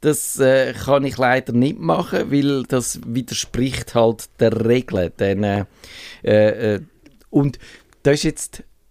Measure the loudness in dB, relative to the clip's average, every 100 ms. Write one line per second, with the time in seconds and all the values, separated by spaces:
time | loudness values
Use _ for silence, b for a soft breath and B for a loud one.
0 | -2 -2 -4 2 4 4 2 -4 0 0
1 | 0 0 0 0 0 0 0 0 -2 -2
2 | -2 -4 0 0 0 -2 -2 -4 -4 -10
3 | -6 -6 -6 -8 -6 -4 -2 -4 -2 2
4 | 2 0 -10 0 0 2 2 0 0 -2
5 | -2 -2 -2 0 0 -2 -4 B B B
6 | B B 2 4 4 2 -2 -2 -6 _
7 | _ _ _ 0 0 -4 B B B _
8 | 0 2 -2 -6 -12 -14 -20 _ _